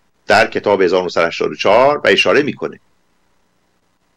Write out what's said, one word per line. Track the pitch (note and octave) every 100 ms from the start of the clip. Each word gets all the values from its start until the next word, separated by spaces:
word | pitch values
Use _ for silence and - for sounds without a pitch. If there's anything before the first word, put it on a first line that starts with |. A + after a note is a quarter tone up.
| _ _ -
در | G#2 A2
کتاب | G2+ G#2+ G2
هزار | F#2 F#2
و |
نهصد | F2+ F#2
و | E2+
هشتاد | - E2
و |
چهار | D#2 G#2 G#2+ C3+ D3
و | -
اشاره | G2 G#2 A2
می‌کنه | C#3+ - D#2 C#2+ _ _ _ _ _ _ _ _ _ _ _ _ _